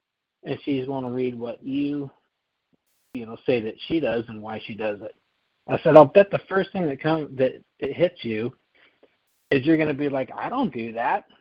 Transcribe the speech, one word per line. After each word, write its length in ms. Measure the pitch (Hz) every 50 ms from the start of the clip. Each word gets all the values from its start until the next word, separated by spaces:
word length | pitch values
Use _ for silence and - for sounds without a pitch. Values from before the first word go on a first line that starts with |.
| _ _ _ _ _ _ _ _ -
and 160 | 147 139 120 -
she's 240 | - 143 131 127 135
gonna 240 | 139 135 127 123
read 260 | 120 127 127 127 123 117
what 260 | 117 117 110 - -
you, 460 | 135 135 143 143 143 143 147 143 139 - _ _ _ _ _ _ _ _ _ _ _ _ _ _ _ _ _ _ _ _
you 140 | 123 117 110
know, 100 | 113 110 _
say 160 | - 131 120
that 140 | 107 110 104 - - -
she 120 | 165 165
does 260 | 143 117 113 120 113 -
and 140 | 113 107
why 180 | 104 107 110 107 -
she 80 | - 110
does 260 | 101 110 110 104 98
it." 140 | - 104 - _ _ _ _ _ _ _ _ _ _ -
I 120 | 131 113 -
said, 120 | 165 147
"I'll 100 | 156 151
bet 260 | 139 - 202 196 -
the 100 | - 143 - -
first 220 | 185 190 185 -
thing 160 | - 196 180 151
that 120 | 139 135
comes, 380 | - 156 160 160 151 - 139 127
that 240 | 131 127 - - _ _ _ _
it 140 | 147 139 139
hits 320 | 127 160 180 175 - -
you 260 | 120 110 107 113 120 - _ _ _ _ _ _ _ _ _ _ _ _ _ _ _ _ _ _ _
is 140 | 143 139 127
you're 120 | 151 160 156
gonna 160 | 160 151 143
be 160 | 131 147 143
like, 220 | 131 135 131 - -
'I 140 | - 113 151
don't 240 | 220 254 277 185 131
do 180 | 120 113 117 110
that.'" 320 | 113 113 135 180 214 - _ _ _